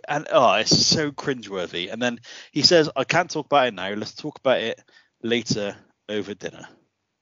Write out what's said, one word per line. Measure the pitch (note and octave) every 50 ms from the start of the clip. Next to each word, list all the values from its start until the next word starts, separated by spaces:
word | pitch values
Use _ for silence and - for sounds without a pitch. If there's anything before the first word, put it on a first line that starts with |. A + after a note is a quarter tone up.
| - -
and, | D3 D3+ D#3 -
oh, | - D3+ B2 G#2 F#2+
it's | G#2+ A2 - E3 - -
so | - - E3+ D3+ C#3+
cringeworthy. | C#3 - - C#3+ C3+ B2 G#2+ G2 G2 F#2 E2+ E2 F2+ F2 F2 F#2+
And | G#2+ A2+
then | B2 A#2+ A#2+ A#2 - - - - - -
he | - D3+
says, | - - F#3 E3 D3+ D#3+ -
"I | C3+ B2
can't | - D#3+ E3+ F3+ D#3+
talk | - D#3 C#3
about | - C#3+ C#3+ B2+
it | A#2+ G2+
now. | F2+ F#2 G2
Let's | G#2 G#2+ G#2+ - -
talk | - - D3+ - -
about | - C3 A#2+ -
it | A2 A2+ - - _ _ _ - _ _ _ _
later | - A2+ A#2+ A#2+ A2+ - - G#2+ G2+ G2+ F#2+ G2 - _ _ _ _ -
over | G#2+ G#2 F#2+ G2
dinner," | G#2 - - D#2+ - F#2 F#2+ - _ _ _ _ _ _ _ _ _ _